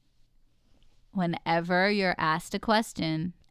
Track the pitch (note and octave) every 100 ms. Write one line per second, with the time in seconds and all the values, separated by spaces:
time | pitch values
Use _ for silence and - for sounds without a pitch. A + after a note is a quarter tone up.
0 | _ _ _ _ _ _ _ _ - -
1 | _ G3 E3+ E3+ - E3+ F3 F3+ G3 G#3
2 | F#3 - D#3+ D#3+ - G3+ - A3 A3+ -
3 | D#3+ D#3 F3 - _